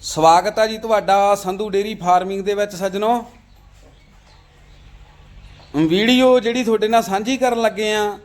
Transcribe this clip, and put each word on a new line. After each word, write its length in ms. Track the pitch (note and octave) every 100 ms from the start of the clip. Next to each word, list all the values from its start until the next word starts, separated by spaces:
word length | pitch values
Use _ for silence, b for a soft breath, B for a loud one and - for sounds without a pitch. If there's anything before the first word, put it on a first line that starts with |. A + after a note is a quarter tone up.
ਸਵਾਗਤ 560 | - - D#3 E3+ F#3+ G#3+
ਆ 80 | A3
ਜੀ 120 | A3
ਤੁਹਾਡਾ 560 | A3+ G#3+ F#3+ G3 G3+
ਸੰਧੂ 360 | G3+ F#3+ F#3+ G#3+
ਡੇਅਰੀ 240 | G3 G#3
ਫਾਰਮਿੰਗ 500 | A3 E3+ F3+ F#3 G3
ਦੇ 100 | G3
ਵਿੱਚ 200 | G3+ G3+
ਸੱਜਣੋ। 520 | F#3 F#3+ F#3+ G#3+ A#3+ A#3 - _ _ - - - - _ - _ - _ _ - - - - - - - - - - - C#3+
ਵੀਡੀਓ 640 | D#3+ F3 G#3+ B3+ B3+ B3+
ਜਿਹੜੀ 240 | A3 A#3+
ਤੁਹਾਡੇ 240 | A#3 A3 G#3+
ਨਾਲ 140 | A3+
ਸਾਂਝੀ 340 | A3 G3 G#3+ C4
ਕਰਨ 240 | B3+ A#3+
ਲੱਗੇ 340 | A3+ F#3+ G#3+
ਆ, 240 | G#3+ G#3 G3+